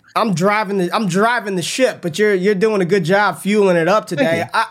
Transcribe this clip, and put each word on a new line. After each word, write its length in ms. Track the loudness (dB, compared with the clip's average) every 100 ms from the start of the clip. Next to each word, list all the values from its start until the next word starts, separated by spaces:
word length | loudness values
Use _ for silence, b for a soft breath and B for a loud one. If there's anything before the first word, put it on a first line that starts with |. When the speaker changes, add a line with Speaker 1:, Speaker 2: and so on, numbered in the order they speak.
Speaker 1:
<laughs> 140 | _ -4
Speaker 2:
I'm 180 | -2
driving 440 | 0 0 0 -2 -2
the, 140 | -2 -2
I'm 120 | -2
driving 480 | 0 2 0 -2 -6
the 60 |
ship, 400 | -4 0 -2 -2
but 180 | -6 -2
you're, 140 | 0
you're 220 | 2 0 0
doing 260 | 0 0
a 40 | 0
good 180 | 0
job 360 | 2 2 2 -2
fueling 380 | -2 2 4 2
it 100 | 2
up 180 | 2 0
today. 180 | -2
Speaker 1:
Thank 220 | 0 0 -2
you. 60 |
Speaker 2:
I, 120 | -2 -2